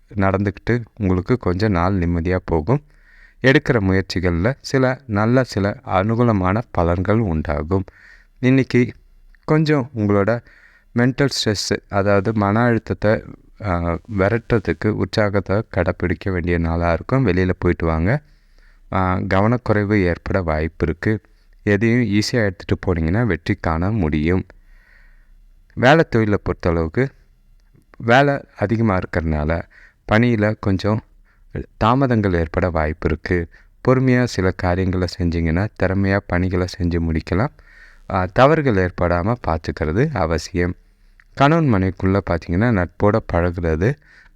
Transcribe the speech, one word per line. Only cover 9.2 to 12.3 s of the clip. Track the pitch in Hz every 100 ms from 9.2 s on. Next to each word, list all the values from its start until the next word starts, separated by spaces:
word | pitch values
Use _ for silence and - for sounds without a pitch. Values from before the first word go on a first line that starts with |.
| - _
கொஞ்சம் | - 156 156 151 123 113
உங்களோட | 104 101 98 120 - - - _ _
மென்டல் | 120 123 127 139
ஸ்ட்ரெஸ், | - - 104 - 101 -
அதாவது | 101 98 101 98